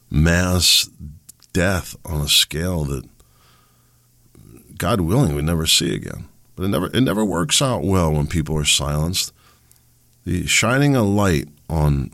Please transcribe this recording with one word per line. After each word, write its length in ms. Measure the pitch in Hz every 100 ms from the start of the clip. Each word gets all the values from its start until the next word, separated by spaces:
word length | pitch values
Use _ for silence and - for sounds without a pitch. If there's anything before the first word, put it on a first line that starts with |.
| _
Mass 800 | 73 80 87 92 90 85 - - - 76 76 - - -
death 440 | 90 90 92 - - -
on 160 | 78
a 60 | 73
scale 580 | - - 76 87 87 71
that, 180 | 67 - _ - _ _ _ _ _ _ _ _ _ _ - 50 58 - -
God 220 | 92 110
willing, 340 | 82 117 107 71
we 80 |
never 240 | 76 85 78
see 260 | - -
again. 340 | - - - - - _ -
But 80 |
it 40 | 95
never, 180 | 101 92
it 140 | 110
never 240 | 135 196 214
works 360 | 170 160 -
out 220 | 139 110
well 300 | 80 95 80
when 140 | 76 71
people 300 | 87 76 76
are 80 | 73
silenced. 680 | - 71 76 80 98 - - _ _ _ _ _ _ _ _ -
The 200 | 92 73
shining 480 | - 110 131 143 135
a 80 |
light 460 | 104 101 98 76 - - -
on, 420 | 80 76 69 65